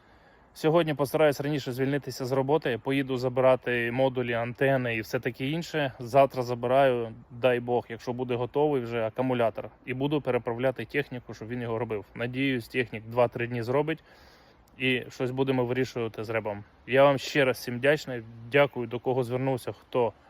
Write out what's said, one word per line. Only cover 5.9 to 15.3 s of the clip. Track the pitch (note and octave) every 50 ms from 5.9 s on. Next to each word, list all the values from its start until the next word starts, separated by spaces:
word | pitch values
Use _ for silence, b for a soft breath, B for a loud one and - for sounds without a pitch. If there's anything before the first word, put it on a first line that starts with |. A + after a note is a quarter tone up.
| - -
Завтра | B2+ A#2 A2+ C#3 C3+ C3+ - B2+ B2
забираю, | A#2+ B2+ A#2 A#2+ B2 B2+ C3+ C#3 C3+ B2 A#2+ A#2 A2+ A2+ A#2+ A#2 -
дай | B2+ A#2+ A#2+ B2+ B2 B2
Бог, | A#2+ B2 B2 A#2+ A2 -
якщо | A2+ A2 - C3 A#2+
буде | A#2+ B2+ B2 B2
готовий | A#2 B2 A#2+ - C#3+ D3 D3+ D3 C3 A#2+
вже | A2+ A#2 A#2+ A2
акумулятор. | A2 - - B2+ C3 B2+ B2 A#2 A2 - - - A2+ - - -
І | - B2
буду | B2+ C3+ C#3+ D3+ D3
переправляти | C3 C3 B2 A#2+ A#2 B2 A#2 A2+ B2+ C3 B2 - A2+
техніку, | - - D3 C#3 - C3 B2 - - A2+
щоб | - A2 G#2+
він | B2 B2 A#2+
його | A#2 A2+ A2
робив. | A#2+ A2+ A2+ G2+ F#2+ - -
Надіюсь, | - A#2 B2 B2+ C3 C3+ C#3 C3 A#2+ A2+ -
технік | - B2+ B2 A2+ - G#2+ A2
два-три | A2 A2+ B2 A#2+ A#2+ - B2 A#2+
дні | A#2 B2 A#2+ A2+
зробить. | A2+ B2+ C#3+ D3+ D3+ E3 D#3 B B B B B B B B B B B B _ _ _ -
І | C3 C3 B2+ A#2+ - -
щось | - - C3+ B2